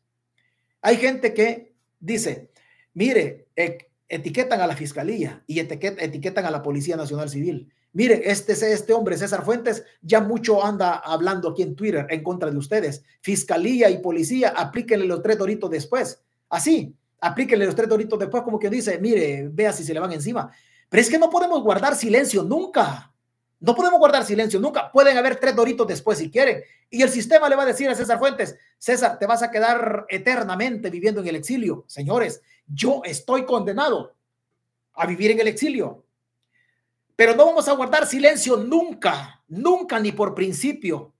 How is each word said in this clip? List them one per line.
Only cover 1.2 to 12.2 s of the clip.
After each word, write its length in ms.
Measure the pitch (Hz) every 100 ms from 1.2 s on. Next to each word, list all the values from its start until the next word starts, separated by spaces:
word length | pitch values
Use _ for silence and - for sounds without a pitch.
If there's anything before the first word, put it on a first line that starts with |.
| 233
que 400 | 214 226 233 - _ _ _
dice, 520 | 165 226 170 123 - _ _ _ _
Mire, 540 | 165 247 226 139 - _ -
eh, 220 | 170 - - _ -
etiquetan 480 | 156 151 247 254 220
a 60 | 170
la 80 | 143
fiscalía 680 | 147 - 160 220 143 - -
y 120 | 160
etiquet-, 380 | 160 147 190 196
etiquetan 460 | 151 147 180 190 175
a 60 |
la 100 | 147
Policía 340 | 143 143 143 156
Nacional 340 | 143 143 151
Civil. 420 | 143 170 151 - _ _
Miren, 280 | 175 247 214
este, 300 | 202 202 220
este 400 | - 220 208 208
hombre, 240 | 226 190 170
César 260 | 196 190
Fuentes, 400 | 165 240 233 220 - _
ya 180 | 160 220
mucho 440 | 208 233 226 202
anda 320 | 202 196 180 170
hablando 540 | 156 160 180 190 170
aquí 120 | -
en 140 | 165 143
Twitter 320 | 208 160 139
en 140 | 160